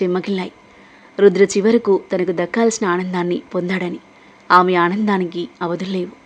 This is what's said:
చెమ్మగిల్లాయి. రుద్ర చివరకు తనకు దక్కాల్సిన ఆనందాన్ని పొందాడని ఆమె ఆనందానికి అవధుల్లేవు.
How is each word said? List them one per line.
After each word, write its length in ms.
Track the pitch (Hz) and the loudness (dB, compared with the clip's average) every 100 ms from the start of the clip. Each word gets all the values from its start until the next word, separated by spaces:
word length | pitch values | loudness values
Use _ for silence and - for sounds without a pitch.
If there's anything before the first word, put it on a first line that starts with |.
చెమ్మగిల్లాయి. 480 | 185 180 175 196 185 - - - - - - - | -2 -2 -2 -6 -6 -12 -20 -20 -20 -20 -14 4
రుద్ర 240 | 202 185 | 4 6
చివరకు 580 | 196 208 202 233 208 185 - | 2 2 2 2 2 0 0
తనకు 180 | 185 180 | -4 -2
దక్కాల్సిన 560 | 175 175 226 233 226 202 | -2 -2 0 0 0 -2
ఆనందాన్ని 540 | 175 185 180 175 175 - 180 | -2 -2 -4 -2 -4 -6 -6
పొందాడని 440 | 180 185 180 - - - - - - | -4 -4 -6 -8 -14 -20 -20 -14 2
ఆమె 220 | 180 180 | 4 4
ఆనందానికి 760 | 180 175 202 214 196 180 175 170 - | 2 2 0 0 0 -2 -6 -10 -8
అవధుల్లేవు. 500 | 170 170 185 190 180 - | -6 -6 -6 -6 -8 -12